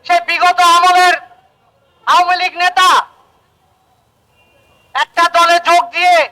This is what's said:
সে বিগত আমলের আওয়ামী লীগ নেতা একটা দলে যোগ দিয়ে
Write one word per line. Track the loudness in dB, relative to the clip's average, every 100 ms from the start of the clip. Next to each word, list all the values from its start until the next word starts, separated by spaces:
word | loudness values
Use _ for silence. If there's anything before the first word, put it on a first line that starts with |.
| -2
সে | -4 -2
বিগত | -2 -2 2 2 2
আমলের | 2 2 2 0 -8 _ _ _ _ _ _ _ -2
আওয়ামী | 0 0 -2
লীগ | -6 -4
নেতা | -2 0 0 0 -4 _ _ _ _ _ _ _ _ _ _ _ _ _ _ _ _ _ _ -8
একটা | -6 -2 -2 0
দলে | 2 0 2
যোগ | 0 -2 -4
দিয়ে | 0 0 -2